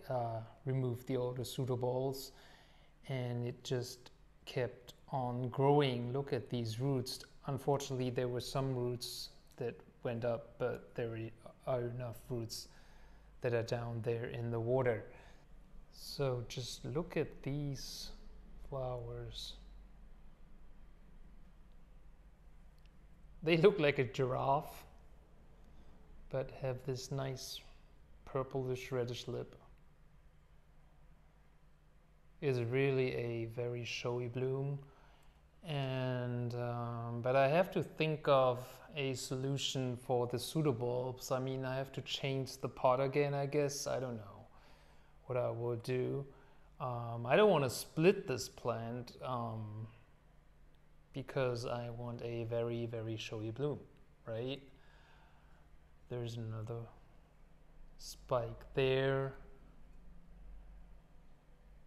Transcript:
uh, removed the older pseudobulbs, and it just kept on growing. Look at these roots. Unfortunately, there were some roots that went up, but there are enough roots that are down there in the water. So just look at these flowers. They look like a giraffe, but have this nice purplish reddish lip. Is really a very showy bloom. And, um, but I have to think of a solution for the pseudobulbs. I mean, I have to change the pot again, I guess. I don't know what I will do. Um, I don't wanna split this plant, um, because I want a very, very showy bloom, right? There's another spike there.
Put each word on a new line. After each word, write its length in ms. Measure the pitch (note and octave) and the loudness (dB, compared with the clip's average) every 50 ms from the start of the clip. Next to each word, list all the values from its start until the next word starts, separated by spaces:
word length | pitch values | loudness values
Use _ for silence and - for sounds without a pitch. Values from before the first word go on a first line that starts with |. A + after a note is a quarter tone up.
| - - | -4 -2
uh, 320 | C3+ B2 A#2 A#2 A2+ A2+ A2 - - - - | 0 0 0 0 -2 -4 -6 -8 -14 -8 -4
removed 420 | C3 C3 C3+ C3 B2+ A#2+ A#2 - - | -2 0 2 2 0 0 -2 -2 -2
the 100 | C3 B2 | 0 0
older 240 | B2 B2 B2 C3 | 0 0 -2 -4
pseudobulbs, 920 | A#2+ - - - C3+ B2 B2+ A#2+ B2 B2+ B2+ B2+ C3 C3+ C3 C3 - - - - - - - - - - - - - - - - - - | -6 -4 -2 -2 0 0 0 2 2 2 2 2 2 0 0 -2 -6 -10 -12 -16 -20 -20 -20 -20 -20 -20 -20 -20 -20 -20 -20 -16 -6 -4
and 380 | C3+ C3 B2 A#2+ B2 A#2+ A#2+ | -2 -2 0 0 0 0 -2
it 180 | A#2+ B2 - - | -2 -4 -4 -4
just 480 | - C#3 B2 A#2 - - - - - - - - - - - - | -2 0 0 0 -2 -8 -12 -16 -20 -20 -20 -20 -20 -20 -20 -12
kept 480 | - - C3+ B2 A#2 - - - - - - - - | -4 -2 0 0 0 -2 -8 -16 -18 -20 -18 -12 -6
on 380 | - C3+ B2+ B2 B2 B2 B2+ B2 | -4 -2 0 0 0 0 -2 -2
growing. 640 | - - C3+ C#3 C#3+ D3 C#3+ C3+ B2 A#2+ A#2+ A#2+ B2 | 2 6 8 8 10 10 8 6 4 2 0 0 0
Look 180 | C#3 C#3 - C#3+ | 0 0 0 0
at 160 | A#2+ A2 - | -2 0 0
these 300 | - A#2+ A#2 A2+ A2 A2 | -2 0 0 0 0 0
roots. 400 | B2+ C#3+ C#3 B2+ A#2+ - - - - - - - - - | 2 2 4 2 2 0 -4 -8 -10 -14 -18 -12 -6 -4
Unfortunately, 600 | C#3 C3 - - C#3 C#3 C#3 - C3+ B2+ B2+ B2+ | -4 -2 2 2 2 2 2 -2 -2 0 0 0
there 180 | A#2+ C3 B2+ B2 | 0 0 0 0
were 140 | B2 B2 | 0 -2
some 340 | A#2 - - C#3+ C3+ C3+ C3 | -4 -2 -2 0 0 0 0
roots 540 | B2 A#2+ B2 B2 A#2+ - - - - - - - - - - - - | 0 0 0 0 -2 -4 -8 -8 -8 -10 -10 -12 -16 -20 -16 -8 -4
that 180 | C3 A#2 - - - - - - - | -4 -4 -4 -6 -14 -20 -14 -6 -4
went 200 | C3+ A#2 A2+ A#2 | -2 -2 0 2
up, 300 | A#2+ A#2 A2+ - - - - | 2 0 0 -2 -6 -6 -2
but 340 | B2 A#2+ A#2+ - - - - | 0 0 0 -2 -6 -8 -4
there 240 | - B2 A2+ A2+ A2+ A2+ A2 - - - - - - - | -2 -2 -2 -2 -4 -6 -6 -8 -12 -16 -18 -16 -10 -4
are 160 | - - B2 | -2 0 0
enough 360 | A#2+ A#2+ A#2 B2 B2 A#2+ A2 - - - | 0 -2 -2 -4 -6 -6 -8 -10 -8 -4
roots 380 | C3 A#2 A2+ A2 - - - - - - - - - - - - - - - - - - | -4 -4 -4 -4 -6 -8 -10 -12 -16 -20 -20 -20 -20 -20 -20 -20 -20 -20 -20 -20 -10 -2
that 140 | - B2+ A#2+ | 0 2 2
are 80 | A#2 A2+ | 2 2
down 380 | A2+ B2+ A#2+ A#2 A#2+ A#2 A#2 A2 | 2 -2 -2 -2 -2 -4 -2 0
there 220 | B2 A#2 A2+ A#2 | 0 0 0 -2
in 260 | - - B2 A#2 A#2 | -4 -4 -2 -2 0
the 80 | A#2 A#2 | 0 0
water. 460 | A2+ A#2 B2+ C3 B2+ B2 A2+ G2+ - - - - - - - - - - - - - - - - - - | 2 4 4 6 6 6 4 2 0 -8 -14 -16 -18 -18 -18 -20 -20 -18 -20 -18 -18 -16 -16 -16 -16 -16
So 520 | - - - - - - C#3+ C3+ B2+ B2 A#2 - | -16 -14 -12 -8 -2 0 2 2 2 0 -2 -4
just 380 | - C#3 B2 - - - - | -6 -6 -6 -6 -8 -8 -6
look 320 | B2 A#2+ D3+ F3 - - E3+ | -2 -2 -2 -2 0 0 0
at 240 | C#3+ - - - | 0 0 -2 -6
these 680 | - C3+ C#3 D3 D3 C#3+ C#3 - - - - - - - - - - - - - - - - - - - | -4 -4 -2 -2 -2 -2 -2 -4 -6 -8 -8 -8 -10 -10 -10 -12 -12 -14 -14 -14 -14 -14 -14 -12 -10 -8
flowers. 840 | C#3+ C3+ B2+ B2+ B2 B2 A#2 A#2 A#2+ A#2+ A#2 A#2 A2+ - - - - - - - - - - - - - - - - - - - - - - - - - - - - - - - - - - - - - - - - - - - - - - - - - - - - - - - - - - - - - - - - - - - - - - - - - - - - - - - - - | -4 -4 -2 -2 -2 -4 -4 -6 -8 -8 -8 -8 -8 -8 -8 -8 -10 -12 -14 -16 -16 -16 -16 -16 -16 -16 -16 -16 -16 -16 -16 -18 -16 -16 -16 -16 -16 -16 -14 -14 -14 -14 -16 -16 -16 -18 -18 -18 -18 -16 -16 -16 -16 -16 -16 -18 -18 -20 -18 -18 -18 -18 -18 -18 -18 -18 -18 -18 -18 -18 -20 -20 -20 -20 -20 -18 -18 -18 -18 -18 -18 -20 -20 -20 -20 -18 -18 -18 -20 -18 -18 -16 -12 -2
They 160 | - D#3 E3+ D#3+ | 2 4 6 10
look 220 | D#3+ G#3 G3+ F3+ | 10 10 10 10
like 200 | D3+ C#3+ - - | 6 6 6 6
a 40 | C3+ | 2
giraffe, 840 | A#2 - - C3+ B2 B2+ C3 B2+ C3+ C3+ D3+ D#3 - - - - - - - - - - - - - - - - - - - - - - - - - - - - - - - - - - | 2 2 2 2 2 2 2 4 4 4 4 4 0 -10 -14 -14 -16 -18 -18 -18 -18 -18 -20 -20 -20 -20 -20 -20 -20 -20 -20 -20 -18 -18 -18 -16 -16 -16 -18 -18 -18 -16 -16 -12 -4 -4
but 160 | C3+ C3+ C#3 - - | -2 -2 -4 -6 -4
have 220 | - C3 B2+ B2 - | -2 -2 -2 -2 -2
this 280 | - C3 B2 - - C#3 | -4 -4 -4 -4 -4 -2
nice 480 | C3+ C3+ C3+ C3 B2 - - - - - - - - - - - - - - - - - | -2 -2 -2 -4 -6 -6 -8 -10 -10 -12 -14 -20 -20 -20 -20 -20 -20 -20 -20 -20 -18 -12
purplish 640 | - - C3+ C3 C3 - C3+ C3 B2+ B2+ B2 - - | -4 -2 -2 -2 0 -2 -2 0 0 -2 -4 -4 -2
reddish 340 | C3 B2+ A#2+ A#2 A#2+ A#2 - - | 0 0 0 0 -2 -6 -6 -6
lip. 260 | A#2+ - D3 - - - - - - - - - - - - - - - - - - - - - - - - - - - - - - - - - - - - - - - - - - - - - - - - - - - - - - - - - - - | -6 -6 -6 -8 -12 -18 -20 -20 -20 -20 -20 -20 -20 -20 -20 -20 -20 -20 -20 -20 -20 -20 -20 -20 -20 -20 -20 -20 -20 -20 -20 -20 -20 -20 -20 -20 -20 -20 -20 -20 -20 -20 -20 -20 -20 -20 -20 -20 -20 -20 -20 -20 -20 -20 -20 -20 -20 -20 -20 -20 -10 0
Is 200 | - C#3+ C3 B2 | 2 2 4 4
really 540 | A#2 A#2 B2 C3+ C#3 C#3 C3+ C3 B2+ B2+ C3 | 2 2 4 4 4 6 6 4 4 2 2
a 300 | B2+ A#2+ A#2 A#2 A#2 A#2 A2+ A2+ | 0 -2 0 -2 -2 -2 -4 -2
very 300 | B2 A#2+ B2 A#2+ A#2+ A#2+ | -2 -2 -2 -2 -4 -4
showy 420 | A2 - - - B2 A#2+ B2 B2 A#2+ | -4 -4 -2 -2 0 0 0 -2 -2
bloom. 500 | A#2 B2+ C3 C3 C3 C#3 C#3 C#3+ C#3+ C#3 C#3 - - - - - - - - - - - - - - - - | -2 0 0 2 2 0 0 -2 -2 -4 -6 -12 -18 -20 -20 -20 -20 -20 -20 -20 -20 -20 -20 -20 -20 -16 -8
And, 920 | F3+ D3+ C#3+ C3+ C3 C3 C3 B2+ B2+ B2+ B2 B2 B2 A#2+ A#2+ A#2+ A#2+ A#2 | -4 -2 0 0 0 0 2 2 2 2 2 0 0 0 0 0 0 0
um, 680 | A#2+ A#2+ A#2+ A#2+ A#2+ A#2+ A#2 A#2 A#2 A#2 A#2 A#2 A#2+ | 0 -2 -2 -2 -2 -2 -2 -4 -4 -4 -4 -2 0
but 160 | A#2+ B2+ B2+ C3+ | 4 6 8 8
I 100 | C3+ C3+ | 8 8
have 240 | D3 E3+ F#3+ F3+ | 8 6 4 4
to 100 | - F#3+ | 2 0
think 460 | C#3+ - - - D#3+ D#3 D#3 D3 - D3+ | 0 0 0 0 2 2 2 2 4 6
of 320 | C#3+ C3+ C3 B2+ B2 A#2 A#2+ - - - - - A#2+ D3+ | 8 8 8 6 4 2 -2 -8 -12 -16 -16 -10 -4 -2
a 160 | C#3 C3+ C3 | 0 0 0
solution 840 | B2 - - C3+ C3 C3 C#3 C#3 C3+ - - - C#3 C3 B2+ B2 | -2 -2 -2 -2 -2 0 0 0 0 0 0 0 0 0 0 -2
for 320 | A#2 - - C3 A#2+ B2 B2 | -2 0 2 2 4 4 2
the 80 | B2+ | 0
pseudobulbs. 960 | A#2+ - - - D#3+ D3+ D3+ B2+ A2+ B2 A#2+ A#2+ B2 B2+ B2+ B2 B2+ - - | -2 -2 0 0 2 4 4 4 2 2 0 0 0 0 -2 -4 -4 -2 0
I 80 | C#3 B2+ | 0 0
mean, 240 | C3 C3+ C3 C3 C3 | 0 0 -2 -2 -2
I 140 | C3 C3 C3+ | 0 0 -2
have 160 | C#3 C3+ - | -2 -2 -4
to 80 | - | -8
change 560 | B2+ - - - - C#3 C3+ C3+ C3 B2 - - | -4 -4 -4 -2 0 0 2 2 0 -2 -4 -4
the 100 | - C3 | -4 -6
pot 320 | - - - C3 B2+ B2+ | -2 4 6 6 8 8
again, 340 | C3+ C3+ C3+ D3 C#3+ C#3+ C#3+ | 6 4 6 4 4 4 4
I 120 | C#3+ C#3 | 2 0
guess. 420 | C#3 C#3 D3+ D3 C#3 C#3+ - - C3+ | 2 4 4 4 4 2 0 -2 0
I 140 | B2+ B2 | 0 0
don't 160 | C3 B2+ A#2+ A2 | 0 -2 -4 -6
know 280 | G#2 G2+ G2 G2+ G#2 - - - - - - - - - - - - - - - - - | -8 -10 -14 -16 -18 -18 -20 -20 -20 -20 -20 -20 -20 -20 -20 -20 -20 -20 -20 -16 -8 -2
what 100 | B2+ B2 | 0 2
I 120 | A#2+ A#2 | 2 2
will 280 | A2+ A2+ A#2 A#2+ A#2+ A2+ | 0 0 0 0 0 0
do. 480 | A2+ - B2+ B2+ B2+ B2+ C3 C#3 C#3 - - - - - - - - - - - | 0 0 2 2 2 2 0 -2 -4 -6 -12 -20 -20 -20 -20 -20 -20 -18 -10 -6
Um, 440 | D3+ B2+ B2 A#2+ A#2+ A#2 A#2 A#2 A#2 | -4 -2 -2 -2 -2 -4 -4 -2 2
I 120 | A#2+ C#3 F3+ | 6 8 10
don't 120 | G#3+ G#3+ | 10 10
wanna 200 | F#3 D3+ C#3 B2+ | 8 8 6 4
split 580 | - - - - - - D#3+ F#3 G#3 G3 - - | 2 -2 -6 -4 2 6 8 8 8 6 4 -2
this 220 | C3 - - - | -2 -2 -2 -4
plant, 640 | - - - B2+ A2+ A2+ A#2 A#2 A#2+ B2 B2 - - - C#3+ | -8 -4 0 0 0 0 0 -4 -4 -6 -6 -8 -12 -8 -6
um, 640 | C3+ B2+ A#2+ A#2 A#2 A2 A2+ A2 G#2+ G#2+ A2 A2+ A2+ - - - - - - - - - - - - - - - - - - - - - - - - - | -4 -2 -2 -2 -4 -4 -4 -6 -6 -6 -8 -8 -10 -10 -16 -20 -20 -20 -20 -20 -20 -20 -20 -20 -20 -20 -20 -20 -20 -20 -20 -20 -20 -20 -20 -20 -12 -10
because 520 | C#3 C3 - - C#3+ C3 B2+ B2 A#2 A#2 | -10 -8 -4 0 0 2 2 2 0 -2
I 260 | C3 B2 A#2+ A#2+ A#2+ | -2 -2 -2 -4 -4
want 300 | A#2 A#2+ A#2+ A#2+ A#2+ A#2+ A#2+ | -6 -6 -6 -6 -6 -6 -6
a 200 | A#2 A#2 A#2 A#2 | -4 -2 -2 -2
very, 440 | A2+ A#2 A#2 A#2 A#2 A#2 A#2 A#2 A#2 | 0 0 0 0 0 0 -2 -2 -2
very 280 | A#2 A2+ A2 A2+ A2 | -2 -4 -4 -4 -4
showy 360 | G#2+ - - A#2 A2 G#2+ A2+ | -4 -6 -6 -6 -4 -4 -4
bloom, 280 | A2 A#2+ C#3 D3 C3+ G2+ - - - - - - - - - - | -2 -2 0 0 -2 -2 -6 -14 -20 -20 -20 -20 -20 -16 -10 -6
right? 340 | A2+ A2 B2 C3 C3+ C3+ - - - - - - - - - - - - - - - - - - - - - - - - - - - - - - | -6 -4 -4 -4 -6 -6 -10 -16 -20 -20 -20 -20 -20 -20 -20 -20 -20 -20 -20 -20 -20 -20 -20 -20 -20 -20 -20 -20 -20 -20 -20 -20 -20 -20 -12 -8
There's 300 | B2 B2 A#2+ A#2 A2+ A#2 | -6 -4 -4 -4 -4 -6
another 440 | A2+ A2 A2 A2 A2 A2 A#2 A#2 A#2+ A2+ - - - - - - - - - - - - - - - - - - - - - - | -6 -6 -6 -6 -6 -6 -6 -8 -8 -10 -14 -18 -20 -20 -20 -20 -20 -20 -20 -20 -20 -20 -20 -20 -20 -20 -18 -18 -18 -18 -16 -16
spike 640 | - - - - - - C3+ B2 A2+ A2+ A#2 - - - - | -14 -14 -14 -12 -4 0 0 0 0 0 -6 -10 -12 -4 2
there. 580 | C#3+ C3+ C3 C3 C3+ C3+ C3+ C3+ C3+ C3+ C3+ - - - - - - - - - - - - - - - - - - - - - - - - - - - - - - - - - - - - - - - - - - - - - - - - - - - | 4 4 6 6 6 6 4 4 4 2 0 -2 -8 -14 -16 -16 -18 -18 -20 -18 -18 -18 -18 -18 -16 -16 -16 -16 -16 -18 -18 -16 -16 -16 -14 -14 -14 -14 -16 -16 -16 -16 -16 -18 -20 -20 -20 -20 -20 -20 -20 -20 -20 -20 -20 -20 -20 -20 -20 -20 -20 -20